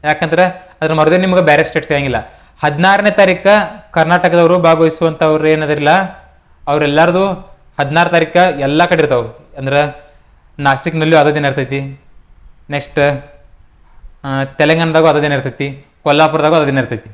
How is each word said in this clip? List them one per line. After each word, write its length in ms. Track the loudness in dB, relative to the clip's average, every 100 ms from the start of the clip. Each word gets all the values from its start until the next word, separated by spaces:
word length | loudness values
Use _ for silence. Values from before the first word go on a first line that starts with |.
ಯಾಕಂದ್ರೆ 400 | -4 -4 -2 0 0 -2 -18 _
ಅದ್ರ 120 | -4 0
ಮರುದಿನ 220 | 2 2 2
ನಿಮ್ಗೆ 180 | 2 2
ಬ್ಯಾರೆ 140 | 2 0
ಸ್ಟೇಟ್ 180 | -4 -4
ಸಿಗಂಗಿಲ್ಲ. 300 | -4 -2 -6 -8 -20 _ _
ಹದಿನಾರನೇ 480 | -4 0 2 4 2 2
ತಾರೀಕು 340 | 2 2 2 2 0 -10 -8 -2
ಕರ್ನಾಟಕದವರು 600 | 0 2 2 2 4 4 2
ಭಾಗವಹಿಸುವಂಥವ್ರು 800 | 2 2 0 -4 0 0 0 0
ಏನದಿರಲ್ಲ, 380 | 0 -2 -2 0 0 -2 -10 -20 _ _ _ -4
ಅವ್ರೆಲ್ಲಾರ್ದು 520 | -2 0 2 2 2 -2 -6 -12 -20 _ -8
ಹದಿನಾರು 300 | -2 0 0 0
ತಾರೀಕು 280 | 0 2 0 0 -2
ಎಲ್ಲ 180 | 0 0
ಕಡೆ 120 | 2
ಇರ್ತಾವೆ. 260 | 2 0 -2 -12 -20 -12
ಅಂದ್ರೆ 220 | -4 -2 -2 -6 -20 _ _ _ _ -4 0
ನಾಸಿಕ್ನಲ್ಲೂ 520 | 0 -2 -2 2 4
ಅದೇ 100 | 2 0
ದಿನ 80 | -2
ಇರ್ತೈತಿ, 280 | -4 -6 -8 -10 -16 _ -20 _ -20 -20 -20 -10
ನೆಕ್ಸ್ಟ್, 260 | -10 -6 -2 0 -2 -10 -20 -20 -20 -20 _ _ -20 -20 -16 -8
ಆ, 20 | -6 -6 -2
ತೆಲಂಗಾಣದಾಗೂ 480 | 0 2 0 2 2
ಅದೇ 100 | 2 0
ದಿನ 80 | -4
ಇರ್ತೈತಿ, 300 | -6 -8 -10 -10 _ _ -2
ಕೊಲ್ಲಾಪುರದಾಗೂ 500 | 2 2 2 0 2
ಅದೇ 80 | 0
ದಿನ 80 | -2
ಇರ್ತೈತಿ. 260 | -4 -8 -12